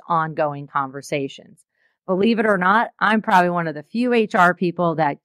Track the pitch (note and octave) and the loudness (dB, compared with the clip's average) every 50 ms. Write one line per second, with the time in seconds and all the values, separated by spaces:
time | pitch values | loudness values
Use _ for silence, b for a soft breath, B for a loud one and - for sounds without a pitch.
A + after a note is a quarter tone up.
0 | - - E3+ D#3+ D#3+ D#3+ D3+ D#3+ D#3 D3 C#3+ C#3+ C#3+ C3+ - D3 C#3 C3 C3 C#3 | -6 -4 -2 -2 -2 -2 -2 -2 -2 -2 -4 -6 -10 -8 -6 -6 -6 -6 -8 -14
1 | - - E3 C#3+ C#3 C3+ - - - - - _ _ _ _ _ _ _ _ _ | -10 -6 -6 -6 -6 -6 -10 -14 -20 -20 -20 _ _ _ _ _ _ _ _ _
2 | _ - F#3 F#3 G3+ A3+ A#3 G3+ G#3+ A3 G3+ F3+ F3+ F#3 G3+ A3+ A#3 - - - | _ -4 -2 0 2 2 2 2 2 0 0 2 2 2 2 2 0 -2 -4 -2
3 | F#3 G3+ A3 A3 - A3 G3+ F3+ F3+ F3+ F3 F3 E3 D#3+ C#3+ D3+ D3 _ - A3+ | 0 0 0 0 0 2 4 4 4 2 0 -2 -4 -4 -6 -10 -12 _ -6 -4
4 | B3 B3 A#3+ A3+ G#3+ - - F#3+ F3 F3+ F3 - F#3+ E3+ E3+ F3 F3 E3+ D#3+ D3+ | -2 0 0 0 0 0 2 4 4 4 2 0 -2 -4 -2 0 -2 0 0 0
5 | D#3 C#3+ C#3+ - | -2 -2 -4 -6